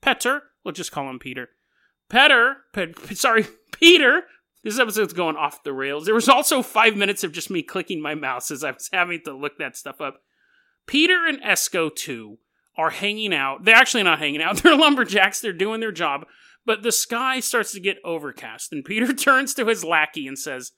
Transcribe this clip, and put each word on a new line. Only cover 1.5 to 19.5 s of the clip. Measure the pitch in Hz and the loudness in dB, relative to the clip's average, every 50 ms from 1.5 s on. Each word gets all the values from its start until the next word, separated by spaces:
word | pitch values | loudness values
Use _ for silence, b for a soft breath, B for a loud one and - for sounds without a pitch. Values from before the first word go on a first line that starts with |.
| _ _ _ _ _ _ _ _ _ _ _ _ | _ _ _ _ _ _ _ _ _ _ _ _
Petter, | - 233 277 302 285 240 226 254 269 - _ _ _ | 4 4 6 6 6 6 4 2 0 -4 _ _ _
Pet-, | 208 185 165 170 - - - 208 - | -6 -6 -6 -8 -16 -16 -14 -8 -2
sorry, | - 269 226 220 214 - - _ | 0 2 4 4 2 0 -6 _
<laughs> | _ _ - | _ _ -4
Peter. | - - 339 359 330 294 254 269 339 359 b b b b _ _ _ _ | 6 8 8 8 8 6 4 4 2 0 b b b b _ _ _ _
This | 220 208 247 | -6 0 0
episode's | 247 226 202 214 214 165 - | 0 0 0 -2 -2 -2 -2
going | 170 180 165 156 | -2 -2 -2 -2
off | 151 156 147 - - _ | -2 -4 -4 -4 -6 _
the | 151 139 | -10 -6
rails. | 131 135 139 143 147 160 | -6 -4 -4 -6 -4 -2
There | 185 220 | 0 0
was | 233 220 - | 2 6 6
also | 269 254 302 - 320 262 | 6 6 6 2 0 0
five | 233 - - 220 220 226 214 | -2 -2 0 2 4 4 4
minutes | 202 202 196 202 - - | 2 0 -2 -2 -2 -4
of | 180 | -8
just | 151 170 - - | -8 -8 -10 -6
me | 196 175 | -6 -6
clicking | 151 - - 190 170 - 190 160 | -6 -4 -6 -8 -6 -6 -6 -6
my | 151 151 151 | -6 -6 -8
mouse | 156 147 135 131 123 - - | -6 -6 -6 -6 -6 -6 -8
as | 151 131 151 | -10 -6 -6
I | 147 | -8
was | 127 - - - | -8 -8 -10 -6
having | - 190 175 175 175 165 - | -2 -2 -2 -2 -2 -8 -8
to | - 143 | -12 -12
look | 135 143 147 143 _ | -8 -8 -10 -8 _
that | 160 135 120 - | -10 -10 -10 -12
stuff | - 143 135 - | -16 -16 -12 -10
up. | 156 139 135 _ _ _ _ _ _ _ _ _ _ _ _ _ _ - | -10 -10 -10 _ _ _ _ _ _ _ _ _ _ _ _ _ _ -2
Peter | - 285 311 359 370 359 339 330 | 2 2 4 4 4 2 2 -2
and | 294 277 | -4 -4
Esko, | - 208 196 - - - - 185 165 156 151 | -2 -2 -2 0 0 -4 -2 -2 -2 -2 -4
too, | - - - 135 117 110 107 104 _ _ _ _ _ _ _ _ - | -8 -10 -10 -10 -12 -12 -16 -20 _ _ _ _ _ _ _ _ -4
are | 160 160 | -4 -4
hanging | - - 190 202 208 214 220 208 180 | -2 -4 -6 -6 -4 -4 -4 -4 -2
out. | 147 139 135 135 139 - | -2 -2 -4 -6 -4 2
They're | 202 226 | 6 8
actually | 226 262 254 - 240 202 | 8 8 6 2 0 2
not | 180 165 147 | 2 2 2
hanging | 151 147 139 147 | 0 -4 -2 -2
out. | 160 170 208 - | -2 -2 -2 4
<laughs> | - | 6
They're | 349 320 277 | 6 6 6
lumberjacks. | 320 302 285 262 240 - 180 208 190 196 196 - | 6 4 4 2 0 0 2 2 2 2 0 -4
They're | - 226 185 | -8 -8 -4
doing | 165 185 208 220 220 | -4 -4 -4 -2 -4
their | 226 220 | -6 -8
job. | 190 160 175 156 139 143 165 b b b b b b b _ - | -6 -4 -4 -4 -4 -4 -8 b b b b b b b _ -4
But | 220 208 202 | -4 -2 -2
the | 233 | -2
sky | 214 - - - 233 233 254 262 262 262 | -2 -2 -4 -4 -4 -4 -2 -2 -2 -2
starts | 247 - - 240 208 - | -4 -2 -2 -2 -2 -2
to | - 202 | -8 -6
get | 180 196 190 - _ | -6 -6 -6 -6 _
overcast, | 175 170 160 147 143 123 - - 117 110 113 - - - | -8 -8 -6 -8 -10 -14 -14 -16 -16 -14 -14 -14 -10 -10
and | 147 135 | -10 -8
Peter | - 202 220 233 247 277 | -6 -2 -2 0 -2 -2
<laughs> | |
turns | 277 - 277 269 262 277 269 | 0 2 4 4 4 2 -2